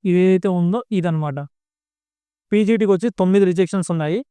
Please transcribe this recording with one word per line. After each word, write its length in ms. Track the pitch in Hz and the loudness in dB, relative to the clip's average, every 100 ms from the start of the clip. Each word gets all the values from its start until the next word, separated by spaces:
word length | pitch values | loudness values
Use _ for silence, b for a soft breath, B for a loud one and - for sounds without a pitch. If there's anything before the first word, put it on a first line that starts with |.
| 190 | 0
ఇదేదైతే 400 | 180 185 185 196 180 | 2 4 2 0 0
ఉందో 200 | 170 214 - 202 | 0 -2 -4 -4
ఇదన్నమాట. 400 | 175 160 151 139 143 _ _ _ _ _ _ _ _ _ _ | -2 -4 -4 -8 -12 _ _ _ _ _ _ _ _ _ _
పీజీటీకి 380 | 208 208 226 208 | 0 2 2 2
వచ్చి 140 | 190 233 - | 0 0 -2
తొమ్మిది 240 | 185 196 190 | 2 4 2
రిజెక్షన్స్ 380 | 175 180 196 175 | 2 -2 -2 -4
ఉన్నాయి. 240 | 165 151 190 277 | -4 -4 -4 -6